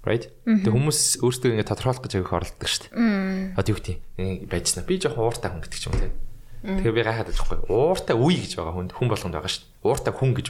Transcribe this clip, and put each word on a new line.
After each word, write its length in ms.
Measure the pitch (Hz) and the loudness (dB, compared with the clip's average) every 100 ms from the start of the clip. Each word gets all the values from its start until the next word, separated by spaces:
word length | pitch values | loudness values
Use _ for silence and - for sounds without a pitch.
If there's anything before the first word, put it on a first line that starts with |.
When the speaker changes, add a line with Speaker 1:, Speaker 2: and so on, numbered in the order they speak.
Speaker 1:
Right? 300 | - 117 - - 240 | 0 -2 -2 -6 2
Speaker 2:
Мгм. 160 | 220 | 4
Speaker 1:
Тэг 80 | 185 | 4
хүмүүс 260 | 113 151 151 - - | 4 2 2 0 2
өөрсдөө 380 | 123 127 127 110 | 2 2 2 2
ингээд 100 | 104 | 0
тодорхойлох 320 | 104 127 127 | 0 0 -2
гэж 120 | 127 98 | -2 -2
авих 140 | 90 | 0
оролддог 320 | 87 85 - - | -2 -2 -6 -4
шүү 100 | - - | -4 -4
дээ. 40 | - | 0
Speaker 2:
Мм. 580 | 233 202 190 190 190 185 | 2 2 -2 -4 -2 0
Speaker 1:
Одоо 120 | - - | 0 0
юу 20 | |
гэдэг 160 | - | -2
юм? 80 | 85 - - | -6 -8 -6
Ингээд 340 | 92 90 - | -4 -4 -4
байжсна. 320 | 87 - - 85 | -2 -2 -2 -2
Би 80 | 185 | 0
жоохон 300 | 147 120 113 | 0 0 0
ууртай 240 | - 95 | 0 -6
хүн 80 | 85 | -6
гэдэг 140 | - - | -8 -8
ч 80 | - | -2
юм 80 | |
уу, 80 | - | 0
тий. 100 | - - - - - - | 2 0 -2 -6 -12 -10
Speaker 3:
Мм. 140 | - 190 | -4 0
Speaker 1:
Тэгээ 160 | 147 110 | 2 2
би 60 | |
гайхаад 240 | 110 113 104 | 0 0 0
байгаа 160 | - - | 2 2
байхгүй. 140 | 95 - | 2 2
Ууртай 480 | 101 151 180 - 120 | 4 4 2 2 4
үе 220 | 139 165 | 4 2
гэж 120 | 101 - | -2 -6
байгаа 160 | 82 90 | -4 -4
хүн, 80 | 92 - | -6 -2
хүн 140 | 123 | 0
болгонд 240 | 104 92 80 | 0 -2 -4
байгаа 140 | 82 | -4
шүү 100 | - | -6
дээ. 220 | - - | -10 -2
Ууртай 300 | 101 139 123 - | 0 2 0 0
хүн 160 | 135 | 2
гэж 140 | 120 | 2